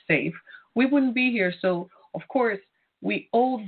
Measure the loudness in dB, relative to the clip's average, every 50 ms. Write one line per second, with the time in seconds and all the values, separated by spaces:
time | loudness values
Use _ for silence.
0 | _ 0 0 0 0 -2 -6 -10 -16 -20 -20 -20 -16 _ 0 0 2 4 4 2
1 | 2 2 0 0 0 0 2 0 0 -2 -2 -2 0 0 0 -2 -4 -10 _ _
2 | _ _ -12 -12 -8 -4 -2 0 0 0 -2 -4 -10 _ _ _ _ _ _ -10
3 | -6 -6 -4 -6 -4 _ 0 2 2 2 0 -4 -4